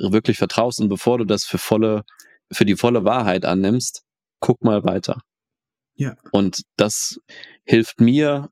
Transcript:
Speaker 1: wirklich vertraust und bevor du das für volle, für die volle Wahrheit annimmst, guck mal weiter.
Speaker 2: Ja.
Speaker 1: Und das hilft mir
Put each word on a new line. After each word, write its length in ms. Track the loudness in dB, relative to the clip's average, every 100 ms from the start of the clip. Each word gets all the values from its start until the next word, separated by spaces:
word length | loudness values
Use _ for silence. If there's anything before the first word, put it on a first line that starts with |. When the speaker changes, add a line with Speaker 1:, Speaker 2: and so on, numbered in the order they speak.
| 0
Speaker 1:
wirklich 260 | 2 2 0
vertraust 420 | 0 0 0 0
und 80 | -2
bevor 300 | 0 0 0
du 60 |
das 200 | 0 -2
für 140 | -2 -8
volle, 440 | 0 2 2 0 -6 -16 -20 _ _
für 120 | 0
die 120 | 0 2
volle 280 | 2 2
Wahrheit 400 | 2 0 0 0
annimmst, 580 | 0 0 0 0 -2 -10 -20 _ _ _
guck 220 | -2 0
mal 180 | 0 0
weiter. 360 | 0 -4 -4 -8 -10 _ _ _ _ _ _ -8
Speaker 2:
Ja. 200 | -8 -8 -4
Speaker 1:
Und 300 | 0 0 -4 -10 -2
das 440 | -2 0 -8 -12 -18 -20 -20 -20
hilft 360 | 2 2 2 2
mir 480 | 2 4 0 -2 -4